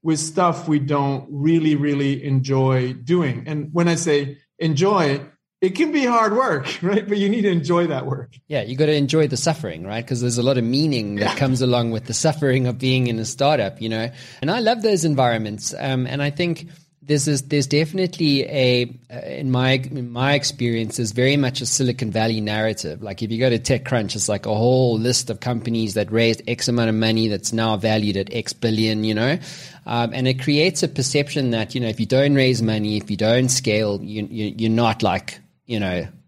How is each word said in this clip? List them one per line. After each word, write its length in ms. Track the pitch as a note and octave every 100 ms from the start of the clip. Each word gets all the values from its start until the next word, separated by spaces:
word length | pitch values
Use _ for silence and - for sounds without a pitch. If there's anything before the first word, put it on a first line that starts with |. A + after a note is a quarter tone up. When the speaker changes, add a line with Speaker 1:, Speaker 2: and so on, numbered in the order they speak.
Speaker 1:
with 160 | D#3+ D#3
stuff 480 | - - F3 - -
we 100 | D3+
don't 480 | C3+ C#3+ C#3 C3+ -
really, 440 | C#3+ D3 E3 D#3 D3
really 480 | D3 C#3 C#3 C#3
enjoy 720 | C#3+ C3+ C3 C3+ C3 C3 B2+
doing. 520 | B2+ A#2+ F3 D3 A#2 -
And 260 | D3+ D3+
when 140 | E3 E3+
I 80 | E3
say 420 | E3 C#3+ C3+ - _ _
enjoy, 640 | E3 C#3+ F#3+ G3+ D3+ C#3 C#3 _ _ _
it 100 | F#3
can 200 | F#3+ D#4+
be 140 | D4+ B3+
hard 300 | A#3 A3 G#3+
work, 320 | C4 D3+ C3+ -
<laughs> 20 |
right? 240 | F3 G#3 G3
But 100 | G3+
you 100 | G3
need 140 | A3+
to 80 | G3+
enjoy 380 | F3 C#3 F3 E3+
that 180 | C3+ C3
work. 300 | C3 A#2+ - _
Speaker 2:
Yeah, 140 | D3
you 140 | G#2+ C3
gotta 160 | D3+
enjoy 360 | D3+ C#3 D#3+ D3+
the 80 | B2+
suffering, 460 | - D#3 A2+ D#2+
right? 220 | F#2 A2 B2
'Cause 160 | B2
there's 160 | B2 A#2
a 60 |
lot 160 | B2 C3
of 40 |
meaning 520 | A#2 C3+ D#3 C3 G#2 G2+
that 180 | G#2
Speaker 1:
Yeah. 60 | -
Speaker 2:
comes 240 | C3+ B2+
along 260 | B2+ B2 A#2
with 160 | A2 -
the 80 |
suffering 540 | A2+ D#3+ D#3 C#3+ C3 B2
of 100 | B2
being 300 | C3 B2+ B2
in 100 | A2+
a 80 | G#2+
startup, 560 | - C#3 D3 G2 -
you 80 | A2
know? 180 | A2 A#2 B2 - -
And 80 | C#3
I 80 | A3+
love 240 | A3 A#3
those 220 | G#3+ G3 D#3+
environments. 680 | C#3 B2 A2+ G#2+ G#2 - -
Um, 300 | C#3 C3 B2+
and 160 | C3+
I 80 | C#3+
think 380 | D3 F3 D#3+ - - _ _ -
there's 180 | D3 D3+
this, 160 | C#3
there's 240 | C3 D3 C3+
definitely 760 | D3 D#3 F#3 F#3 - D#3 C#3 -
a, 400 | C#3+ B2+ B2 B2 - _
uh, 60 | A#2+ -
in 240 | - C#3
my, 220 | B2+ C3
in 380 | C3+ C3 C3+ A#2+
my 220 | A#2+ C3+
experience, 640 | C#3+ - C3 A#2+ A#2 A2 -
there's 140 | A2+
very 260 | A2+ C3 C#3+
much 240 | C3+ C3
a 40 | B2
Silicon 420 | - B2+ B2 A2
Valley 320 | A2 A2+ A2
narrative. 600 | G#2+ G#2+ A2 G#2+ D#2+ D2+
Like, 180 | G#2+ G2
if 100 | A2
you 60 | A2+
go 100 | C3
to 120 | A2+
TechCrunch, 560 | - B2+ - B2 G2+ G#2+
it's 120 | -
like 200 | G2+ G#2+
a 80 | G#2+
whole 420 | A#2 C3 B2+ A2
list 320 | A#2 B2 B2
of 100 | G#2+
companies 540 | B2 A#2+ A#2 A2+ A2
that 180 | G2+ G2+
raised 300 | A2 A#2 A2 -
X 200 | A#2+ -
amount 220 | A#2+ A2+
of 60 | A2
money 320 | A2 A2 A2
that's 260 | G2+ -
now 240 | A2+ A2+ G#2+
valued 400 | A2 A2 G#2 G2
at 160 | G2
X 200 | A#2 -
billion, 500 | - A#2 A2 A2 G#2+
you 100 | G#2+
know? 240 | G#2+ A#2+ F3 - - - - -
Um, 280 | A#2+ A#2 C3+
and 120 | B2+
it 140 | C3
creates 400 | C3+ D3 F3 F#3
a 60 | C#3+
perception 640 | - B2+ D3 C#3+ D3+ C3
that, 240 | A2+ G#2+ C3
you 60 |
know, 80 | A#2
if 100 | A#2
you 80 | G#2+
don't 260 | C3 C#3+
raise 300 | C#3 C3 A#2
money, 340 | A2 A2 G#2+ G#2+
if 140 | G2
you 60 | G2+
don't 320 | G#2+ A#2+ B2+
scale, 500 | B2+ - G#2+ G#2+ G2+
you, 260 | G2+ G#2+ G#2
you, 280 | G#2+ G#2+ -
you're 140 | A2
not, 320 | A2+ A#2 -
like, 360 | G#2 F#2 - - _ _ -
you 120 | A2
know 280 | G2 F2+ - -